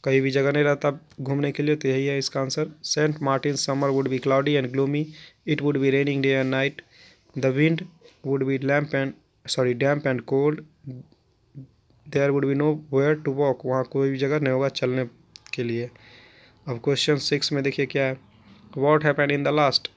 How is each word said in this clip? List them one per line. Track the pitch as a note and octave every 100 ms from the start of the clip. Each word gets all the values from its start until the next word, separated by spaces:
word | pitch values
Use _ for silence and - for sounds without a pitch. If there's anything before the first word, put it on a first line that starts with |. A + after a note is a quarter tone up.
कहीं | C#3 C3+
भी | C3+
जगह | C3+ C#3
नहीं | C#3+
रहता | D3 C#3+ D3 C#3+ _ -
घूमने | C3 C#3 C#3+
के | D3
लिए। | D3 D3+
तो | C3+
यही | C3 C#3
है | C#3
इसका | C3+ C#3
आंसर, | C3 D3+ D#3 -
सेंट | - - D#3 D3+
मार्टिन्स | C#3 C3+ D3 C#3 -
summer | C#3 C#3 C3+
would | C3+
be | C3 C3+
cloudy | C3+ C#3 D3
and | B2+ C3
gloomy, | C#3 D3 D#3 - - _ -
it | D3
would | C#3+ C#3+
be | C3+ C3+
raining | C#3 C#3 C3+
day | C3+
and | C3 C3
night, | C#3 D3 _ _ - _ _ -
the | C3+ C3
wind | D#3 E3 F#3 _ - _ C3
would | C#3 C3+
be | C3+ C3
lamp | C#3+ D3 C#3
and, | C3+ - _ _ -
sorry, | - B2+ A#2+ C3+
damp | C#3+ C#3
and | B2+ A#2
cold, | C3+ D3 D3+ D#3 _ C#3 B2+ - _ _ _ _ C#3 C3 _ _ _ -
there | C#3+ C#3 C#3
would | C#3
be | C#3
nowhere | D3+ D3+ - C3+ C#3 D3+ D3+
to | C3+
walk, | C#3+ B2+ C3
वहाँ | C3 C3
कोई | C#3 C3+
भी | C3+
जगह | C#3 D3+
नहीं | C#3
होगा | C3 C#3
चलने | - B2+ B2+ B2 - _ - -
के | -
लिए। | A#2+ A#2 A#2+ - - - - - - _ -
अब | A#2
क्वेश्चन | C#3+ C#3 - C#3+ -
सिक्स | D3 -
में | D3
देखिए | C#3 C3+ C#3
क्या | C#3+ C3+
है, | C3 - _ - - - -
what | C#3 D3+ D3+
happened | C#3+ C#3+ C#3+
in | C#3+
the | D3+
last? | C#3+ - -